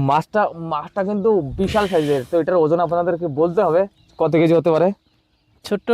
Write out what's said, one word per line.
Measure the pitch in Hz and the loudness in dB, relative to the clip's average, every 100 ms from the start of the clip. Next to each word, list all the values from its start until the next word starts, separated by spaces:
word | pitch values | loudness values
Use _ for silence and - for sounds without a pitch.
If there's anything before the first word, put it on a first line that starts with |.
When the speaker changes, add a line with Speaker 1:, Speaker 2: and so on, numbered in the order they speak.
| 135 | 2
Speaker 1:
মাছটা, | 147 - 214 202 165 165 | 0 0 -2 -2 -4 -8
মাছটা | 151 151 202 190 | -8 -6 -6 -4
কিন্তু | 208 226 202 139 123 | 0 2 0 0 -4
বিশাল | 190 214 202 | -2 0 0
সাইজের। | 180 147 143 120 | 0 0 -2 0
তো | 170 | -2
এটার | 156 180 | 0 2
ওজন | 156 170 165 | 2 2 0
আপনাদেরকে | 170 175 170 175 139 | 0 -2 -2 -4 0
বলতে | 170 170 180 | 0 2 2
হবে | 165 196 _ _ - | 2 0 _ _ -4
কত | 160 160 | 0 2
কেজি | 165 165 | 4 4
হতে | 165 156 | 2 2
পারে। | 180 202 _ _ _ _ _ _ - | 2 -2 _ _ _ _ _ _ -8
Speaker 2:
ছোট্ট | 202 - | -6 0